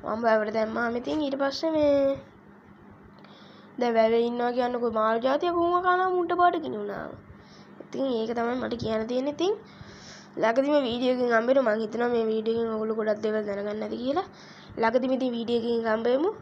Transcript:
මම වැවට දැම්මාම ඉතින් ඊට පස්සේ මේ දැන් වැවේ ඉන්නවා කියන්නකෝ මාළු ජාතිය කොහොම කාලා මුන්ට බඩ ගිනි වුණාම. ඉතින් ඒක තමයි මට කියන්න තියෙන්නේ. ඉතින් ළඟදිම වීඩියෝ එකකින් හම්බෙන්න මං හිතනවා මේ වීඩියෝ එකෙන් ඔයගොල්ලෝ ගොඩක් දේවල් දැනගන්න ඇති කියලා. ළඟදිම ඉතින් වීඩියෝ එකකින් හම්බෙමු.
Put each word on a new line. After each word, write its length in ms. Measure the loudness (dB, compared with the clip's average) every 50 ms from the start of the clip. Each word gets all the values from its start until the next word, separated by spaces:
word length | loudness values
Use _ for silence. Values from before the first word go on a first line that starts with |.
| -4
මම 180 | -6 -6 0 2
වැවට 280 | 4 4 4 2 0 -2 -2
දැම්මාම 380 | -2 -2 -2 -2 -2 -2 -2 -4
ඉතින් 220 | -4 -2 -2 -2 -2
ඊට 120 | -2 -2 0
පස්සේ 300 | -2 -2 -2 -2 -2 0
මේ 200 | 2 4 4 4 4 4 4 2 0 -2 -8 -16 -20 -20 -20 -20 -20 -20 -20 -20 -20 -20 -20 -20 -20 -20 -20 -20 -20 -20 -20 -20 -20 -20 -20 -20 -20 -20 -20 -18 -6 -2
දැන් 140 | -2 2 4
වැවේ 260 | 4 4 6 6 4 2 2
ඉන්නවා 220 | 0 0 -2 0 0
කියන්නකෝ 360 | 0 0 0 0 0 -2 0
මාළු 280 | 0 2 2 2 2 2 2
ජාතිය 260 | 2 0 2 0 0 0
කොහොම 200 | 2 0 2 2 2 2
කාලා 240 | 2 2 2 2 0 0
මුන්ට 180 | 0 0 0 2 4
බඩ 240 | 4 4 4 2 -4
ගිනි 140 | -6 -6 -6
වුණාම. 320 | -6 -6 -8 -8 -10 -10 -12 -16 -18 -20 -20 -20 -20 -20 -20 -20 -20 -20 -20 -20 -20
ඉතින් 220 | -12 -6 -4 -2 -2 -2 -2
ඒක 120 | -2 -4 -4 -2
තමයි 180 | -2 -2 -2 -4
මට 140 | -4 -4 -4 -4 -4
කියන්න 240 | -2 -2 -2 -2 -2
තියෙන්නේ. 260 | -2 -2 -2 -2 -2 0
ඉතින් 160 | 0 0 0 -2 -6 -18 -20 -20 -20 -18 -18 -20 -20 -20 -20 -20 -20 -16 -6 0
ළඟදිම 340 | 0 2 2 2 2 4 2 2 2 2
වීඩියෝ 260 | -2 0 2 2 2
එකකින් 160 | 2 2 4 4
හම්බෙන්න 280 | 2 4 4 4 4 4
මං 140 | 4 2 0 -2
හිතනවා 260 | -4 -2 -2 -2 0 2
මේ 120 | 0 0 0
වීඩියෝ 300 | 0 0 0 0 0 0
එකෙන් 120 | -2 -2 -2
ඔයගොල්ලෝ 220 | -4 -2 -2 -2 -2
ගොඩක් 220 | 0 0 -2 0 0
දේවල් 200 | -2 -2 0 -2 -2
දැනගන්න 380 | -4 -4 -4 -6 -4 -6 -6
ඇති 120 | -6 -6 -4 -4
කියලා. 240 | -2 -2 -2 -2 -4 -10 -20 -20 -20 -20 -20 -20 -14 -4 0
ළඟදිම 300 | 0 2 2 2 2 2 0 0
ඉතින් 140 | 0 -2 -2
වීඩියෝ 260 | -2 -2 0 0 0
එකකින් 260 | 0 0 0 0 0 0
හම්බෙමු. 380 | 0 0 2 2 2 2 2 0 -2 -4